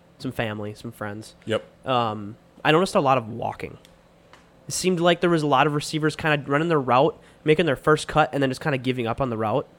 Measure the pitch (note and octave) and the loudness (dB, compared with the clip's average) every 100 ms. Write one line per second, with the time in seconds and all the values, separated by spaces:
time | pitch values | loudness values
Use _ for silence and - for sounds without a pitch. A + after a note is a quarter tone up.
0 | _ _ C3+ B2 A2+ G#2+ G#2 G#2+ A#2+ - | _ _ -8 -6 -6 -6 -10 -12 -14 -10
1 | G#2+ G#2 A2 - - G#2+ - _ - B2+ | -10 -10 -14 -16 -4 -4 -4 _ -4 -2
2 | A#2 G#2+ G2+ A2 _ - C#3 D#3 F#3+ G#3 | 0 -4 -10 -14 _ -4 2 2 2 2
3 | C#3 C3 A2 A2 G#2+ - - - - _ | 2 2 0 -6 -8 -8 -12 -16 -20 _
4 | _ _ _ - _ _ - - F#3 F3+ | _ _ _ -20 _ _ -12 -4 -2 2
5 | E3+ F3 F3 E3+ D3 C3 D3+ D3 - D#3 | 2 4 4 2 4 4 4 0 -4 -2
6 | D3+ - E3 D3 C#3+ C#3 E3+ D#3 B2+ B2 | -2 -2 0 -2 0 0 2 0 2 4
7 | D#3 - - - D3+ D#3 E3+ B2+ - D#3 | 4 0 -12 -6 0 2 2 0 2 2
8 | - D3+ D3+ C#3+ C3+ B2+ E3 C3+ B2 B2+ | 2 0 2 2 0 0 -2 -2 -2 -2
9 | A2+ A2+ C3+ A2+ A2 B2 - | -2 -2 -2 -2 -2 -2 -4